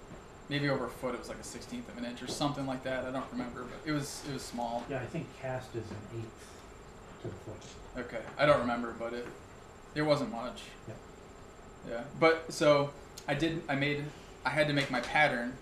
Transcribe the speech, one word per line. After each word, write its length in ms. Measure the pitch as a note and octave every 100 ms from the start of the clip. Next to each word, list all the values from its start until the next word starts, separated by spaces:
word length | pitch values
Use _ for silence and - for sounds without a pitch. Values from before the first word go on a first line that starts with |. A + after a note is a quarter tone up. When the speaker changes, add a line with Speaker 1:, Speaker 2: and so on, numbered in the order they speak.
| - - - - -
Speaker 1:
maybe 200 | C#3+ C#3+
over 160 | B2+ A#2+
a 40 |
foot, 260 | - B2+ A#2
it 40 |
was, 100 | A2
like, 100 | G#2+
a 40 |
sixteenth 460 | - B2 - B2 -
of 80 | B2
an 80 | A#2+
inch 160 | A#2+
or 60 | B2
something 400 | - C#3+ C#3 C3+
like 160 | B2+
that. 220 | C3 B2+ B2+
I 60 |
don't 140 | C3 -
remember, 320 | B2 B2 B2
but 260 | B2 - D#3
it 40 |
was, 280 | D3 C3+ - D#3
it 40 |
was 100 | C3
small. 400 | - A#2+ A#2 A#2+ A#2+
Speaker 2:
Yeah, 100 | C3
I 60 | A#2
think 200 | E3 A#2 -
cast 280 | C3 B2+ - A#2
is 80 | G2
an 300 | G2+ G2+ A#2
eighth 300 | A2 - - - - - - - - -
to 40 | A2+
the 60 |
foot. 720 | - - - - - - B2+ A#2+
Speaker 1:
Okay, 160 | A#2 - -
I 80 | D3
don't 140 | C#3
remember, 340 | A#2+ A#2+ A#2 A2+
but 160 | A#2
it, 120 | A#2+ A#2+ - - - - - - D3
it 80 |
wasn't 280 | D3+ C#3 A#2
much. 300 | A#2 B2 - - - -
Speaker 2:
Yeah. 60 | - - - - - - - - - -
Speaker 1:
Yeah, 140 | A#2 B2+ C#3+
but, 340 | D#3+ D#3+ -
so, 380 | D#3 D3+ C#3+ C#3+ - - - -
I 60 |
did, 300 | C#3+ D#3+ D#3 -
I 80 | C#3
made, 280 | C#3+ D3 D3 - - - B2+
I 40 |
had 180 | C#3+ D3
to 60 |
make 180 | C#3+ C3+
my 80 | B2
pattern, 520 | A#2 D#3 D3 B2 A#2+ C3